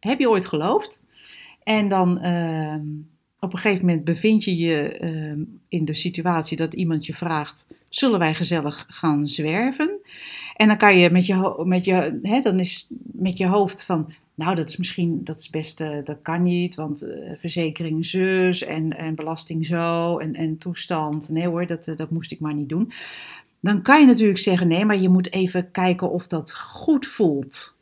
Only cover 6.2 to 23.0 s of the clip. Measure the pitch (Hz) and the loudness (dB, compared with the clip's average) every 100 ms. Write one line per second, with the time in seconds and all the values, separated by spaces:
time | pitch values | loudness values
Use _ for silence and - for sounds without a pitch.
6.2 | 165 170 160 165 165 165 175 156 151 160 | 0 0 -2 -4 -4 -2 -2 -2 -4 -8
7.2 | 170 156 147 - - - _ - 269 208 | -4 -4 -6 -12 -20 -20 _ 0 2 4
8.2 | 165 156 165 170 147 147 - - 165 147 | 2 0 0 0 -2 -6 -14 -4 0 2
9.2 | 147 147 151 170 247 262 311 403 - - | 0 -2 -2 0 -2 0 -4 -4 -12 -20
10.2 | - - - - 214 208 208 190 175 180 | -16 -16 -16 4 4 8 8 8 8 6
11.2 | 180 190 190 - 170 180 180 185 156 - | 4 2 2 0 0 0 2 2 2 -2
12.2 | 190 240 262 185 180 - - - - - | 0 2 2 2 0 -4 -8 -14 -14 -4
13.2 | 185 185 185 202 196 - - 175 156 - | -4 0 2 4 2 -2 -4 -2 -2 -10
14.2 | _ - 160 185 160 - 175 - 170 165 | _ -6 -2 -2 -2 -6 -8 -2 -2 -2
15.2 | - 160 - 156 160 - 156 147 143 143 | -6 -10 -8 -8 -8 -8 -8 -6 -8 -12
16.2 | - 170 180 175 175 175 156 147 - - | -6 0 2 2 -2 -4 -8 -8 -10 -12
17.2 | - 175 170 170 165 160 165 156 170 190 | -12 -12 -8 -4 -4 -4 -6 -4 -4 -2
18.2 | 185 190 185 180 - 160 160 - 160 160 | 0 2 2 0 -4 -4 -4 -4 -6 -6
19.2 | 156 160 - 160 156 170 170 170 170 170 | -6 -8 -6 -6 -2 0 0 0 0 -2
20.2 | 156 - 160 160 180 170 - 170 151 151 | -4 -4 -4 -4 -8 -10 -4 -4 -2 -4
21.2 | 151 160 175 170 175 165 - 156 156 165 | -4 -2 -2 -2 -4 -6 -8 -8 -4 -6
22.2 | 165 - 156 147 143 156 240 - | -6 -8 -6 -4 -4 -2 -2 -6